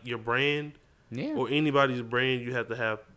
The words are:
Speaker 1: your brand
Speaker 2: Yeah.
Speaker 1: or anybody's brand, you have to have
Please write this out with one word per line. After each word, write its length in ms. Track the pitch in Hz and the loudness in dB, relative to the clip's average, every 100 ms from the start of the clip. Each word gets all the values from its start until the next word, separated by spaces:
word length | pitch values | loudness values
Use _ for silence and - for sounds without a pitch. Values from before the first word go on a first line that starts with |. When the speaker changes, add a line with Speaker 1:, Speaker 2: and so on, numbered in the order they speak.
Speaker 1:
your 140 | 120 113 | -8 -6
brand 540 | 113 123 143 147 147 - _ _ _ | 0 2 2 0 -4 -12 _ _ _
Speaker 2:
Yeah. 240 | 117 285 | -8 -4
Speaker 1:
or 140 | 302 120 | -2 0
anybody's 540 | 147 151 139 135 123 | 2 4 4 4 2
brand, 400 | 113 123 131 127 | -2 0 2 0
you 100 | 120 | -2
have 140 | 127 113 | -4 -4
to 80 | 113 | -2
have 220 | 110 107 - | -2 -2 -8